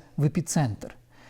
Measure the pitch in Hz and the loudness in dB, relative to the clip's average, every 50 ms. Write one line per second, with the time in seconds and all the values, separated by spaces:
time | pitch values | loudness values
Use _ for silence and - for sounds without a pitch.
0 | - - - - 147 151 - 185 139 - - 170 147 117 101 - - - - - | -8 -10 -2 0 0 2 2 0 -2 0 2 2 2 2 0 -6 -10 -14 -16 -18
1 | - _ _ - - | -20 _ _ -20 -20